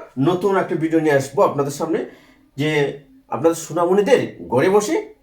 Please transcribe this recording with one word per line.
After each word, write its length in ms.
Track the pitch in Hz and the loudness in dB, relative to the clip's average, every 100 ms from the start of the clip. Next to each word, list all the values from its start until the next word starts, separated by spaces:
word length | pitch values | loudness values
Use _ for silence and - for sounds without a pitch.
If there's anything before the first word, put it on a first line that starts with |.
| - - | -6 -2
নতুন 380 | 156 180 202 190 | 0 2 0 0
একটা 180 | 165 165 | 0 -2
ভিডিও 240 | 160 160 | 0 2
নিয়ে 160 | 156 135 | 2 0
আসবো 260 | - - | 0 0
আপনাদের 300 | 190 139 143 | 2 2 -4
সামনে, 340 | - 160 202 - - _ _ _ 135 | -4 -4 -4 -4 -14 _ _ _ -6
যে 420 | 151 151 139 - - - - | -2 0 -2 -4 -18 -20 -10
আপনাদের 280 | 113 165 160 | 0 0 0
সোনামণিদের 920 | - 156 175 202 214 254 110 - - | -6 -2 2 2 4 2 2 -8 -2
ঘরে 220 | 123 180 | 0 2
বসে 460 | 208 208 427 - - | 2 2 -4 -4 -18